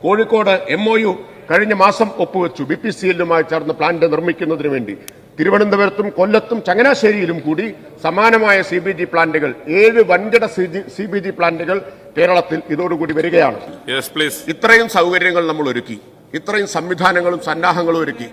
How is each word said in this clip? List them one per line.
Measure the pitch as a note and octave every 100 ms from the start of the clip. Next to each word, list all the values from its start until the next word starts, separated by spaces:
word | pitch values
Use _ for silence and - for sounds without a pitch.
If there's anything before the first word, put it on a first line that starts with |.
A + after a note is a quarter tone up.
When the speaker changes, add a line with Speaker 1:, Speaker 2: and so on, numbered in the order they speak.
Speaker 1:
കോഴിക്കോട് | D#3+ G#3 A3 A3 G3+ F#3 -
എം | E3 G#3+
ഒ | A3
യു | G#3+ - - - -
കഴിഞ്ഞ | E3+ G#3+
മാസം | G3+ G3 G3 G#3+ -
ഒപ്പുവെച്ചു, | F3 F#3+ F3 -
ബി | C3+ E3
പി | A3+
സി | D#3+ F#3
എല്ലുമായി | F3 E3+ E3
ചേർന്ന് | D#3+ D#3+ D3
പ്ലാന്റ് | D3+ D3+ E3+ E3
നിർമ്മിക്കുന്നതിന് | D3+ E3+ E3 E3 D#3+ D3
വേണ്ടി. | C3+ G#2+ G2+ - - - -
തിരുവനന്തപുരത്തും | D#3+ G3+ G#3 G3 G3+ G3+ G3+
കൊല്ലത്തും | - F#3+ G#3+ G#3+ A#3 -
ചങ്ങനാശ്ശേരിയിലും | F#3 C4 C4+ A3 G#3 F3 E3
കൂടി | D3 D#3 A3 - - -
സമാനമായ | D#3 F3+ A3+ A3+ G#3+ G3
സി | F3+ F3
ബി | F3
ജി | E3+
പ്ലാന്റുകൾ, | E3+ E3+ D#3+ D#3 C#3+ B2 D3
ഏഴ് | F3 A3 A#3
വൻകിട | F#3 F3+ G#3 A#3 A3
സി | - F3+
ജി, | F#3+ G3 -
സി |
ബി | G#3 G3+
ജി | F#3+
പ്ലാന്റുകൾ | - E3+ E3 E3+ F#3+ - - - D3
കേരളത്തിൽ | F3 F3+ E3+ D#3+ -
ഇതോടുകൂടി | D3+ F3 E3 D#3
വരികയാണ്. | D#3 E3+ E3+ C#3 G#2+ - - -
Speaker 2:
യെസ്, | C3 B2+
പ്ലീസ്. | D3+ D3+ - -
Speaker 1:
ഇത്രയും | - A3 A3+ A3+
സൗകര്യങ്ങൾ | F#3+ F3 F3+ F3+ F3 E3
നമ്മൾ | D#3 C#3+
ഒരുക്കി, | A#2+ A#2+ G#2 - - -
ഇത്രയും | D#3+ - G#3 G3+
സംവിധാനങ്ങളും | E3 E3+ F3+ F#3 F3 F3 F3
സന്നാഹങ്ങളും | - D#3 F3+ E3+ E3+ E3
ഒരുക്കി. | D3+ A#2+ A#2